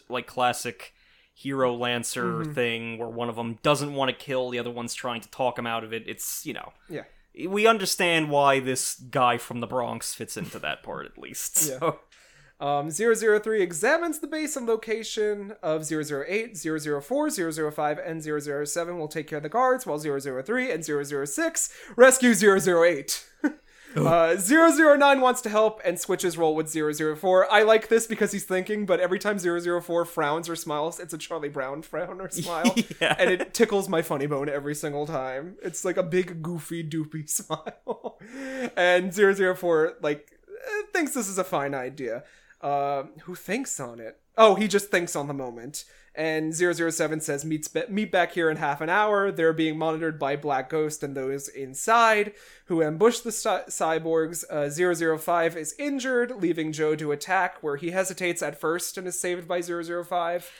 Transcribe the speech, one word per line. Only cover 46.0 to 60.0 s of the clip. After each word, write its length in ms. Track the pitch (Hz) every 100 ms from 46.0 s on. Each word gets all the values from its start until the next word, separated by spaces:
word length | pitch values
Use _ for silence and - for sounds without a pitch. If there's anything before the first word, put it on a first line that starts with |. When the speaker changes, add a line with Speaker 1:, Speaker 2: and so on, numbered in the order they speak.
| _ -
Speaker 2:
And 360 | 160 156 156
zero 180 | 160 180
zero 180 | 165 165
seven 280 | 160 156 156
says, 240 | 151 143
"Meets 240 | 156 156 -
ba-, 200 | - -
meet 200 | 202 214
back 220 | 185 170
here 180 | 180 160
in 60 | 156
half 240 | 151 143
an 80 | 160
hour." 420 | 196 214 202 196
They're 180 | 165 165
being 260 | 160 160 156
monitored 400 | 160 160 165 156
by 200 | 139 143
Black 320 | 147 135 135
Ghost 340 | 156 151 151
and 100 | 139 139
those 340 | 131 139 -
inside, 800 | 131 131 131 - 226 226 208 208 - - - -
who 140 | 165
ambush 380 | 156 160 220 233
the 140 | 233
cy-, 300 | 220 220 185 -
cyborgs. 800 | - 165 160 160 160 160 170 -
Uh, 200 | 156 147
zero 240 | 147 180
zero 240 | 165 165 156
five 400 | 165 170 165 165
is 180 | 156 -
injured, 540 | 294 277 254 247 240 247
leaving 340 | 175 165 156
Joe 240 | 151 151 156
to 160 | 151
attack, 500 | 143 190 185 185 -
where 140 | 151 139
he 160 | 170
hesitates 500 | 185 185 180 180 170
at 160 | 151 160
first 400 | 160 170 - -
and 80 | 180
is 120 | 175
saved 260 | 180 180 170
by 140 | 180
zero 240 | 170 170
zero 220 | 165 175